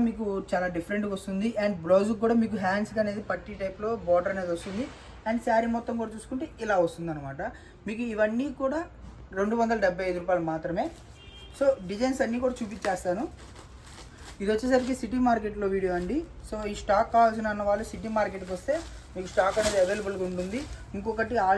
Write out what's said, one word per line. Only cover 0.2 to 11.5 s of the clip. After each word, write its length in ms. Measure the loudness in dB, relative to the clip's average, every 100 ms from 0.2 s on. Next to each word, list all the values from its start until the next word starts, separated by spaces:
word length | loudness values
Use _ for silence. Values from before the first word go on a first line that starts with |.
| -4 -4 -2
చాలా 160 | -2 -2 -4
డిఫరెంట్గా 380 | -4 -4 -2 -4
వస్తుంది. 320 | -4 -2 -2 0
And 100 | -2 0 4
బ్లౌజ్ 260 | 4 4 2
కూడా 120 | 2 4
మీకు 140 | 2 0 0
హ్యాండ్స్కి 360 | 0 0 0
అనేది 200 | 0 -2 -4
పట్టీ 240 | -6 -6 -6
టైప్లో 280 | -6 -4 -4 -2 4
బోర్డర్ 240 | 4 4
అనేది 200 | -2 -2 -4
వస్తుంది. 280 | -4 -6 -6 -8 -18 -8 -2
And 100 | 0 4
శారీ 200 | 4 4 0
మొత్తం 180 | -2 -4
కూడా 100 | -4 -8
చూసుకుంటే 280 | -8 -6 -6 -6 2
ఇలా 120 | 4 4
వస్తుందన్నమాట. 560 | 0 -6 -6 -8 -6 -8 -8 -18 -10 -6
మీకు 160 | -4 -2
ఇవన్నీ 340 | 2 2 2 -2 -2
కూడా 200 | -2 -2 -4 -10 -18 -16 -8 -2
రెండు 160 | 2 2
వందల 180 | 2 4 2
డెబ్బై 180 | 2 -2
ఐదు 80 | -2
రూపాయలు 240 | 2 0 2
మాత్రమే. 320 | -2 -2 -2 -2 -6 -20 -20 -20 -18 -10